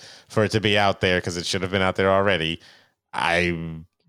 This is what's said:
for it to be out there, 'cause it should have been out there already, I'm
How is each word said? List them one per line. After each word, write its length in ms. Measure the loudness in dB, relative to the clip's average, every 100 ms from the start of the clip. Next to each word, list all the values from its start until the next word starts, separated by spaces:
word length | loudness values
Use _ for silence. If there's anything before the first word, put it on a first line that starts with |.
| -14 -20 -6
for 160 | 0
it 80 | 0
to 80 | 0
be 180 | 2 2
out 220 | 2 2
there, 220 | 0 0
'cause 160 | -2 -6
it 80 | -4
should 160 | -4
have 100 | -2
been 100 | 0
out 140 | 0 2
there 160 | 2
already, 480 | 2 2 0 -2 -6 -10 -20 _ _ _
I'm 760 | -4 0 2 0 -2 -6 -12 -16 _